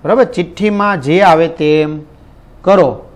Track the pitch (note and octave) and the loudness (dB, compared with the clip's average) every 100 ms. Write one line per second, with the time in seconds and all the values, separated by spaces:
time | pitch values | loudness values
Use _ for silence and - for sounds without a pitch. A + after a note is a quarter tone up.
0 | D#3 A#3 A#3+ - F3 - G#3 G3+ G#3 F#3+ | 0 0 0 -2 -8 -4 -4 -2 -2 -2
1 | C3 F3 G3 D#3+ E3 E3 D3+ D#3 D3+ D3+ | 0 2 4 4 0 -2 0 0 -2 -8
2 | D3+ - - - - - F3+ G3 E3 - | -14 -20 -20 -20 -20 -6 0 2 2 -2
3 | - | -18